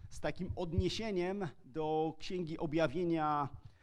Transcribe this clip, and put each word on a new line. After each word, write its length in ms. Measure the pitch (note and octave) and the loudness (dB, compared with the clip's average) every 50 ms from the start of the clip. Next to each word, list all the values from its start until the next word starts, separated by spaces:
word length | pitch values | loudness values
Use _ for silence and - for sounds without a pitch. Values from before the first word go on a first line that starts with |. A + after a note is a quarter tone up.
| - - | -14 -12
z 100 | - - | -8 -4
takim 320 | - D3+ D3 - F3+ - - | -4 -2 -2 -2 -4 -4 -2
odniesieniem 920 | - F3+ E3 D3+ F#3+ F3+ E3+ - - A3 A3+ G3 F3 F3 F3+ G3 G3+ F#3+ C#3+ - - - | -4 -4 2 2 4 4 4 0 0 -2 0 0 0 0 0 0 -2 -4 -4 -6 -10 -18
do 500 | C3+ A#2+ D#3 D#3 D#3 D#3 D#3 D#3+ D#3+ D#3+ - | -8 -4 -2 0 2 2 2 2 0 0 -4
Księgi 380 | - - F#3+ F3+ F3 D3+ E3 | -4 -4 -2 -2 -2 -2 -2
Objawienia 920 | - F3 D#3 C#3+ E3 D#3+ D3 B2+ F3+ F3+ E3+ E3 D#3+ D3+ D3+ D3+ D3 C#3+ C3 - - - - - - | -4 -2 0 4 4 4 4 4 2 2 2 2 2 4 2 2 2 0 -2 -4 -10 -14 -18 -20 -16